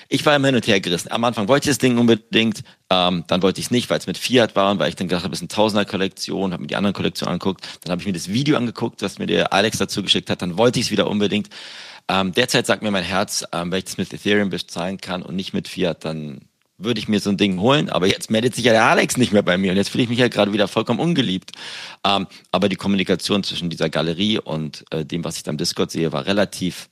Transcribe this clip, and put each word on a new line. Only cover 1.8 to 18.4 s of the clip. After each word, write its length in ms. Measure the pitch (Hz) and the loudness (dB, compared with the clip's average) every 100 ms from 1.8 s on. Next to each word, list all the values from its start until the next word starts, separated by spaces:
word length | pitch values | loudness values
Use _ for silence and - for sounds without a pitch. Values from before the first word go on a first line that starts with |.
| 131 120 | 2 4
unbedingt, 680 | 117 113 - 110 113 - - _ - | 4 4 2 0 0 -2 -12 _ -2
ähm, 340 | 92 90 90 - | 2 2 0 0
dann 140 | 90 | 2
wollte 180 | 95 87 | 2 0
ich's 120 | - | 0
nicht, 180 | 123 - | -2 0
weil's 180 | 78 - | -2 -2
mit 120 | 87 | -6
Fiat 360 | - 123 107 | 2 2 4
war 160 | 101 98 | 2 2
und 80 | 98 | 2
weil 120 | 71 | -2
ich 60 | - | -2
dann 120 | 90 | -2
gedacht 160 | 87 | -2
habe, 80 | 90 | -4
es 60 | 82 | -8
ist 60 | |
eine 40 | 87 | -6
Tausender-Kollektion, 1040 | - 107 104 98 92 95 - - 90 95 | 0 2 2 -2 -2 -4 -6 -6 -4 -4
hab 80 | 87 | -4
mir 60 | 73 | -6
die 100 | - | -2
anderen 180 | 98 | -2
Kollektionen 380 | - 92 - - | 0 -4 -2 -4
angeguckt, 340 | 90 - 90 - - | -2 -2 -4 -10 -14
dann 100 | - | -6
hab 80 | 90 | -4
ich 60 | - | -4
mir 60 | |
das 160 | 85 87 | -6 -4
Video 300 | 117 143 127 | -2 2 2
angeguckt, 420 | 120 - 117 - | 0 -4 -6 -4
das 180 | 95 - | -8 -4
mir 80 | 95 | -2
der 280 | 92 - | 0 2
Alex 240 | 95 107 - | 2 2 0
dazu 240 | 98 104 | -4 -4
geschickt 260 | 90 92 - | 0 0 0
hat, 140 | 98 | -4
dann 160 | 92 85 | -4 2
wollte 200 | 120 131 | 2 2
ich's 120 | 107 | 0
wieder 180 | 107 - | 0 0
unbedingt. 400 | 104 104 104 95 - - - - - - | 2 2 0 -4 -12 -18 -18 -18 -14 -2
Ähm, 240 | 95 95 | 0 0
derzeit 340 | 87 127 131 113 | 0 0 0 2
sagt 160 | 98 | 0
mir 80 | 107 | 0
mein 140 | 98 | -2
Herz, 420 | 85 95 104 - - | 0 -2 -2 -4 -6
ähm, 200 | 82 87 | -6 -2
wenn 60 | 92 | -4
ich 80 | - | -4
das 100 | - | -8
mit 160 | 92 | -8
Ethereum 380 | - 101 104 135 | -4 2 2 2
bezahlen 480 | 156 - 87 90 95 | -2 -6 -6 -6 -6
kann 240 | - 90 | -8 -8
und 140 | - 90 | -6 -8
nicht 180 | 92 | -4
mit 140 | 95 - | -6 -6
Fiat, 360 | 98 87 78 | -2 -2 -2
dann 380 | - 80 76 64 _ _ _ _ | -6 -8 -10 -12 _ _ _ _
würde 220 | 107 110 | -4 -4
ich 80 | 107 | 0
mir 120 | 104 | 0
so 100 | 101 | 2
ein 80 | 98 | 0
Ding 200 | 104 92 | 0 2
holen, 300 | 117 143 - | 4 4 2
aber 180 | - 95 | 0 0
jetzt 240 | - - | 0 -2
meldet 240 | 110 | 0